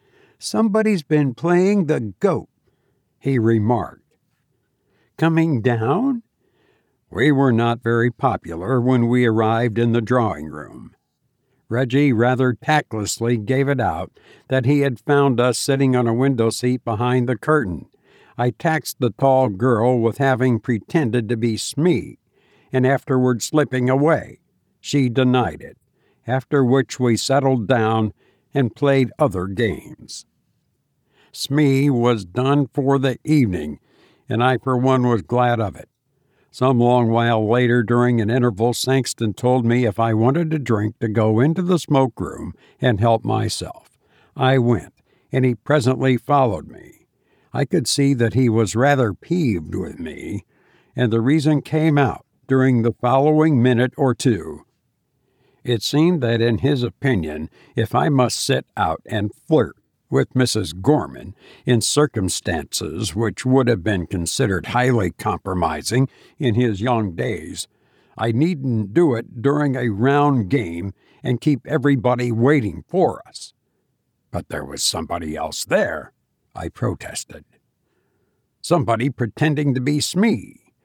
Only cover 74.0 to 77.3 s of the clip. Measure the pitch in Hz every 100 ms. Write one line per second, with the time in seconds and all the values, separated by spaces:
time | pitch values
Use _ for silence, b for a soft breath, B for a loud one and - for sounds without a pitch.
74 | _ _ _ 87 78 80 69 71 - 85
75 | 78 85 80 78 80 - - 185 143 78
76 | - _ _ _ _ - - - 113 87
77 | - - -